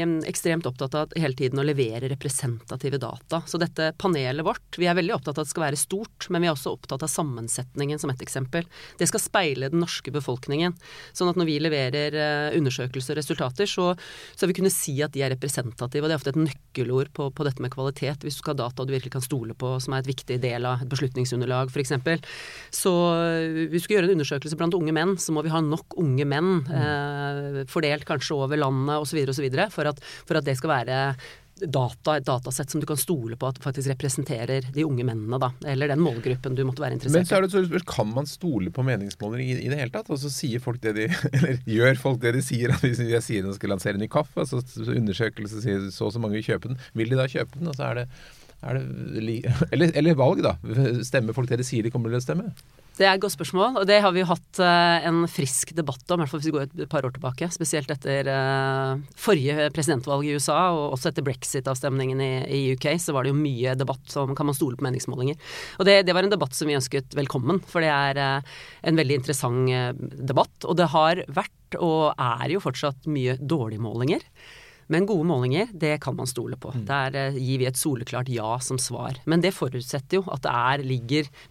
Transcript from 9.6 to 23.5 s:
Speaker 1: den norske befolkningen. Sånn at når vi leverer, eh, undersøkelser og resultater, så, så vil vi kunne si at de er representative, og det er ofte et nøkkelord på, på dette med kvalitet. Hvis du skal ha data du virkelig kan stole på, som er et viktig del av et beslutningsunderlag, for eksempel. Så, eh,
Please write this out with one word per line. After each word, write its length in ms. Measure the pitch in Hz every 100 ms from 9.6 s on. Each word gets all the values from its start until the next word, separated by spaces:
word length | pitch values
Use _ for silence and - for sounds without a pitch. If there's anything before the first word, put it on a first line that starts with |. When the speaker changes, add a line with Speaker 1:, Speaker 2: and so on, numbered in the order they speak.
| 135
Speaker 1:
den 80 | 170
norske 300 | 170 - -
befolkningen. 640 | 143 139 123 - 143 175 175 - - - -
Sånn 100 | 359
at 80 | 185
når 80 | 160
vi 80 | 147
leverer, 540 | 160 147 127 147 147
eh, 460 | 151 151 147 151 165
undersøkelser 580 | 135 131 127 135 127 147
og 0 |
resultater, 480 | 143 165 131 127 202
så, 320 | - 180 180 - - - -
så 80 | 196
vil 80 |
vi 80 | 185
kunne 80 | 190
si 300 | 190 - 135
at 100 | 147
de 120 | 135
er 80 | 135
representative, 720 | 127 135 - 120 - 123 147
og 60 | 156
det 40 |
er 80 | 151
ofte 140 | 139 156
et 160 | 156
nøkkelord 560 | - - 131 120 131 139 -
på, 160 | 139
på 100 | 143 143
dette 100 | 127 123
med 60 |
kvalitet. 500 | 131 135 139 135 147
Hvis 160 | 147 139
du 60 | 156
skal 80 |
ha 160 | 139 120
data 160 | 131 131
du 80 |
virkelig 160 | 131 127 131
kan 80 | 127
stole 300 | 139 110 113
på, 240 | 127 127
som 100 | 135 131
er 100 | 131
et 80 |
viktig 240 | 131 - 123
del 300 | 123 120 123
av 140 | 123
et 40 | 127
beslutningsunderlag, 840 | 135 131 131 127 123 127 127 131
for 80 | 147
eksempel. 400 | 131 139 165 165 - - - - -
Så, 240 | - 190 175 175 165 170
eh, 400 | 165 160